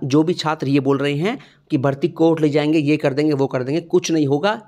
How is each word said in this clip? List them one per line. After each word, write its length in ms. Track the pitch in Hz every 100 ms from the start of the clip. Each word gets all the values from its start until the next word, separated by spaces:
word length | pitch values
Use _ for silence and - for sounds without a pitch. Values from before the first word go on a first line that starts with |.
जो 180 | 131 147
भी 120 | 160
छात्र 340 | 170 156 156 135
ये 120 | 143
बोल 180 | 135 139
रहे 160 | 143
हैं 240 | 143 190 180 - _ -
कि 80 | 147
भर्ती 300 | 139 139 170
कोर्ट 320 | 170 165 160
ले 80 | 151
जाएंगे, 300 | 147 147 160
ये 180 | 143 151
कर 180 | 147
देंगे, 180 | 135 151
वो 140 | 139 135
कर 160 | 131
देंगे, 180 | 127 160
कुछ 300 | 165 180 175
नहीं 160 | 160 139
होगा। 340 | 147 196 226